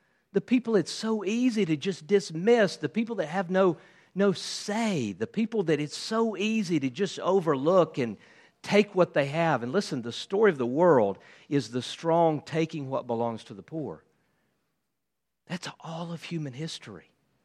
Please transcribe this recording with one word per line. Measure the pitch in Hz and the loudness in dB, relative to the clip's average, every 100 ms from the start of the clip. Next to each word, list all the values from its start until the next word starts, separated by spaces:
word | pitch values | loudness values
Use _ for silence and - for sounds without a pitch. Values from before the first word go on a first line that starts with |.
| _ _ _ | _ _ _
the | 202 | -4
people | - 247 233 214 | 2 0 4 2
it's | - | 0
so | - 220 220 | -4 -4 -2
easy | 185 226 254 220 | -2 0 2 2
to | 175 156 | 0 0
just | 190 175 151 | -2 -6 0
dismiss, | 202 190 160 202 240 190 - | 0 0 -2 4 4 4 0
the | 147 | -4
people | 220 233 208 | -2 -2 -4
that | 151 | -4
have | 180 180 | -4 0
no, | 185 190 156 - _ _ | 2 4 2 -8 _ _
no | 180 202 | 0 0
say, | 180 - - - 208 220 170 107 | 0 -6 -10 -6 -2 -2 0 -2
the | 98 220 | -4 -4
people | - 220 220 | -2 -2 0
that | 165 147 | 0 0
it's | 147 - | -2 -8
so | - 220 226 185 | -4 0 0 0
easy | 214 220 175 160 | -2 0 0 0
to | 131 | -2
just | 123 196 - | -2 -4 -2
overlook | - 190 165 135 147 190 160 - | 0 2 2 2 4 4 4 0
and | 117 98 - - _ _ | -4 -6 -16 -20 _ _
take | - 196 208 | 2 2 2
what | 185 170 | 2 2
they | 156 139 | 2 0
have. | 156 165 131 | 0 0 0
And | 120 | 0
listen, | 175 - 135 | -2 -2 -6
the | 117 | -6
story | - - 196 214 | -10 -4 2 2
of | 147 | 2
the | 120 | 0
world | 139 175 135 101 98 - - - | 4 6 6 4 0 -12 -20 -4
is | 143 113 | -2 -2
the | 123 | -6
strong | - - 165 165 165 147 | -6 -6 0 2 4 0
taking | - 160 160 160 135 | -4 -2 -2 -4 -6
what | 131 120 | -6 -4
belongs | 117 117 110 | -2 -2 -4
to | - | -12
the | 101 | -18
poor. | - 160 123 76 _ _ _ _ _ _ _ _ _ _ _ _ _ _ - | -12 -10 -8 -12 _ _ _ _ _ _ _ _ _ _ _ _ _ _ -12
That's | 175 - - | -12 -10 -16
all | - 165 170 | -12 -10 -10
of | 165 | -12
human | - 170 147 | -8 -8 -8
history. | 127 160 - - 90 - _ _ _ | -8 -10 -10 -14 -18 -20 _ _ _